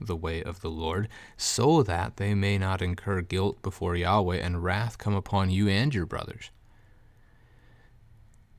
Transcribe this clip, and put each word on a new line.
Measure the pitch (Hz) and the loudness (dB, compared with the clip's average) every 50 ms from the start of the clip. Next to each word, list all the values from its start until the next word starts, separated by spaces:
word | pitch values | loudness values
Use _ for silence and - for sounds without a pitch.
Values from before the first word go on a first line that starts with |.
the | - 104 87 | -8 -6 -6
way | 80 80 82 82 82 | -4 -4 -4 -4 -4
of | - - 87 - | -6 -8 -8 -8
the | - 82 | -8 -8
Lord, | 80 80 80 80 85 98 107 - - - - - - | -6 -4 -2 -2 0 -2 -2 -4 -6 -14 -20 -20 -10
so | - - - - - 117 143 165 160 123 | -6 -4 -2 0 4 4 6 6 6 4
that | 92 85 85 98 - - | 4 0 0 -2 -4 -4
they | - 98 101 104 | -2 0 0 2
may | 98 98 101 101 98 | 2 2 2 2 2
not | 95 95 95 92 | 2 0 0 0
incur | 90 87 90 92 - 98 98 92 | 0 -2 -2 -2 -2 -2 -2 -2
guilt | 87 - 87 95 95 101 - - | -2 -2 -2 0 0 0 -2 -4
before | - 98 - - - 87 87 | -8 -8 -6 -4 -4 -2 0
Yahweh | 87 87 87 98 107 95 87 90 87 | 0 2 4 4 4 4 2 0 0
and | - 87 87 87 87 | 0 -2 -2 -2 0
wrath | 90 92 101 117 113 - - | 0 0 0 -2 -4 -6 -4
come | - 104 101 | -2 0 0
upon | 98 - - - 98 95 92 | 0 0 0 0 2 2 4
you | 92 95 104 101 | 4 4 4 4
and | 98 101 127 151 139 | 4 4 2 2 0
your | 98 82 | 0 -2
brothers. | - - - 50 50 - - - - - - - - - - - - - - - - - - - - - - - - - - - - - - - - - - - - - - - - - - - _ - | -2 -4 -6 -8 -10 -12 -14 -16 -20 -20 -20 -20 -20 -20 -20 -20 -20 -20 -20 -20 -20 -20 -20 -20 -20 -20 -20 -20 -20 -20 -20 -20 -20 -20 -20 -20 -20 -20 -20 -20 -20 -20 -20 -20 -20 -20 -20 -20 _ -20